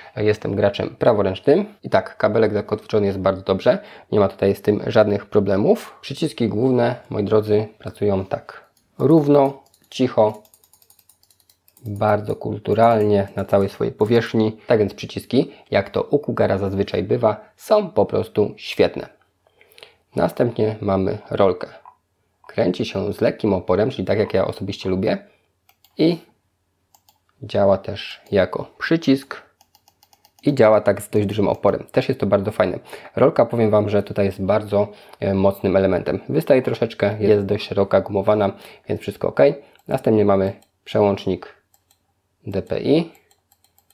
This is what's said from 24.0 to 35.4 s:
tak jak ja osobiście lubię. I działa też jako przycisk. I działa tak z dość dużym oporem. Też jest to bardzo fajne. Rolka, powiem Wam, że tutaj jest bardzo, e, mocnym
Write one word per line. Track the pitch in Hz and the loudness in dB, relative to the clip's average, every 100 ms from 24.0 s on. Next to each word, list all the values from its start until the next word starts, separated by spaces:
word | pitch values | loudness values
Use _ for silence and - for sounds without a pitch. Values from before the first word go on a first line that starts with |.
| 92 | 0
tak | 101 | 2
jak | 101 | 2
ja | 95 98 | 2 0
osobiście | - 98 95 - | -4 -10 -6 -4
lubię. | 92 110 196 - _ _ _ _ _ _ - | 0 0 -2 -6 _ _ _ _ _ _ -2
I | 156 170 - _ _ _ _ _ _ _ _ _ _ _ | 0 0 -8 _ _ _ _ _ _ _ _ _ _ _
działa | 107 101 98 95 | -6 0 2 2
też | - 101 - - _ | -2 -12 -14 -18 _
jako | 101 90 - - - | 0 0 -4 -10 -12
przycisk. | - 165 165 135 - - - _ _ _ _ _ _ _ _ _ | -2 0 2 0 -2 -18 -20 _ _ _ _ _ _ _ _ _
I | - | -2
działa | 135 107 107 | 4 6 6
tak | 107 101 | 2 -2
z | - | -2
dość | 107 101 | -2 -2
dużym | 104 95 | 0 0
oporem. | - 104 - - | 0 0 0 -2
Też | - - | -4 -2
jest | 127 | -2
to | 101 | 0
bardzo | 101 95 | 0 0
fajne. | - 92 - - - - - | -2 -2 -4 -12 -20 -12 0
Rolka, | 131 - 117 | 2 2 0
powiem | 117 110 | 0 2
Wam, | 104 101 | 2 2
że | 101 | 0
tutaj | 101 104 98 | -2 -2 -2
jest | 95 | -2
bardzo, | 95 104 104 101 104 - - - | -2 -2 0 -2 -2 -6 -20 -8
e, | 101 | -2
mocnym | 98 | 2